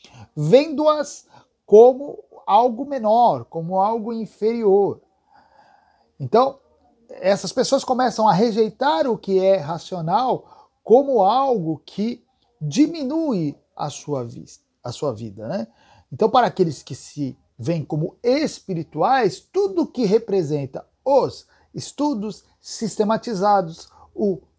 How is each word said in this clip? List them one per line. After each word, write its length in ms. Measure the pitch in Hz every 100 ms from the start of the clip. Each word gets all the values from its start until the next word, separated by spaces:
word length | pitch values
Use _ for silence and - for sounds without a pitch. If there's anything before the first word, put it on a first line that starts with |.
| - 123 107 -
vendo-as 880 | 151 240 311 277 302 302 285 - _ - _ _ -
como 560 | 208 240 262 285 - - - -
algo 380 | 196 247 220
menor, 600 | 277 277 214 226 240 139
como 360 | 113 165 165 185
algo 320 | 196 233 214
inferior. 880 | 226 208 - 214 233 220 196 190 - _ _ _ _ _ _ _ _ _ _ _ -
Então, 380 | 127 220 269 - _ _ _ _ -
essas 440 | - 190 196 185
pessoas 320 | - 233 269
começam 440 | - 247 254 196 220
a 40 |
rejeitar 720 | 180 240 208 220 - 269 320 277
o 120 | 220
que 200 | - 190
é 180 | 190 190
racional 1120 | 143 160 - 180 160 196 254 196 - - _ _
como 400 | - 233 285 247
algo 600 | 190 247 277 233 160 156
que 400 | - - 220 240 _ _ _ -
diminui 960 | 151 151 311 339 262 311 320 202 151 143 _
a 140 | - 151
sua 360 | - - 139
vis-, 380 | 120 123 - - _ _
a 100 | 123
sua 200 | 117 151
vida, 360 | 107 113 98 107
né? 180 | 185 226 _ _ _ -
Então, 180 | 131 214
para 160 | - 220
aqueles 360 | - 175 139
que 120 | -
se 420 | 131 - - 135 127 _ -
veem 260 | 117 170
como 320 | 131 160 156 -
espirituais, 1160 | 240 269 302 - - 170 151 160 185 262 220 -
tudo 460 | _ 370 403 370 294
que 180 | -
representa 840 | 220 220 226 196 151 147 135 - - _
os 420 | - 277 147 - - _ _
estudos 720 | - - - 294 247 214 - _ _
sistematizados, 1300 | - - 220 - 208 220 - 202 202 202 175 165 - _ -
o 240 | - 208 180 -